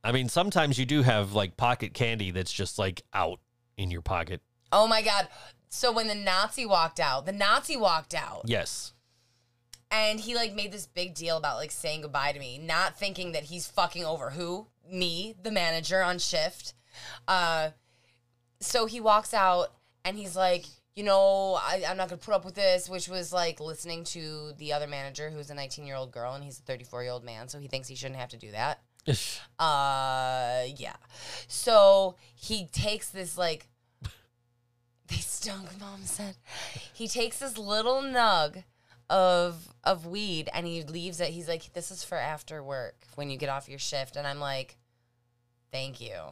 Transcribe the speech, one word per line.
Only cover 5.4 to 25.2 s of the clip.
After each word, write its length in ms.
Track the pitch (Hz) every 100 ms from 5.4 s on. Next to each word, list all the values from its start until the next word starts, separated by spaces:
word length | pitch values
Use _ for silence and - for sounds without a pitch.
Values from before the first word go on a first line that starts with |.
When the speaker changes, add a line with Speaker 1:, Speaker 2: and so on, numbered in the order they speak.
| - - _
Speaker 2:
So 220 | - 247
when 160 | 226 220
the 80 |
Nazi 500 | 208 196 185 220 - 233
walked 340 | 190 165 -
out, 260 | 151 135 147
the 60 |
Nazi 440 | 202 202 247 302 285
walked 380 | 208 160 151
out. 280 | 165 120 95
Speaker 1:
Yes. 480 | 113 110 85 - - _ _ _ _ _ _ _ _ - _
Speaker 2:
And 300 | 220 214 214
he, 140 | 214
like, 200 | 240 226
made 160 | 208 202
this 160 | 202 -
big 280 | 175 180
deal 220 | 151 165 160
about, 180 | 151 120
like, 140 | 156
saying 300 | - 160 156
goodbye 300 | 151 139 139
to 60 | 143
me, 200 | 131 127
not 400 | 160 165 185 -
thinking 340 | 202 180 180
that 120 | 160
he's 220 | 151 175 -
fucking 380 | - 175 175
over 260 | 165 160 127
who? 360 | 147 170 180 220 _ 156
Me, 460 | 185 180 165 214 208
the 80 | 208
manager 520 | 214 170 165 156 190
on 160 | 180 180
shift. 560 | - 170 160 - - - _ - - - -
Uh, 440 | 185 170 165 156 156 _ _ _ _ _ _ _ _
so 260 | - 247 220
he 140 | 233
walks 320 | 220 208 214
out 380 | 220 190 180 175 _ _ _
and 120 | 185 208
he's 160 | 196 175
like, 300 | 185 180 - - _ -
"You 80 |
know, 500 | 208 196 196 196 190
I, 300 | 180 104 185 165
I'm 80 | 185
not 120 | 185
gonna 120 | 180
put 140 | -
up 100 | 202
with 100 | 185 185
this," 320 | 196 185 180
which 200 | 185 175
was, 240 | 185 165
like, 280 | 180 170 160
listening 420 | 156 156 170 165
to 480 | 165 170 156 156 151 147
the 140 | 151
other 160 | 147 147
manager 420 | 143 139 131